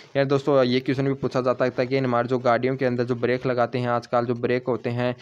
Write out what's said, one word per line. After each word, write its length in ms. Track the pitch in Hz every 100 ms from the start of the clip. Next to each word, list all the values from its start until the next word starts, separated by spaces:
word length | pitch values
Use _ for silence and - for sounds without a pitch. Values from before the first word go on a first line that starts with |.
| - 139
यार 80 | 139
दोस्तों, 340 | 139 143 139
ये 160 | 123 127
question 280 | 135 131 135
भी 60 | 135
पूछा 260 | 127 131
जाता 240 | 127 123 127
है 200 | - 123
कि 100 | 135
हमारे 300 | 127 120 120
जो 120 | 127
गाड़ियों 360 | 120 117 127 131
के 80 | 127
अंदर 180 | 123
जो 120 | 120 120
brake 280 | 120 127 131
लगाते 340 | 123 120 123
हैं, 100 | 123
आजकल 360 | 120 - 123 120
जो 100 | 120
brake 300 | 120 123 127
होते 220 | 113 123
हैं, 240 | 120 123 120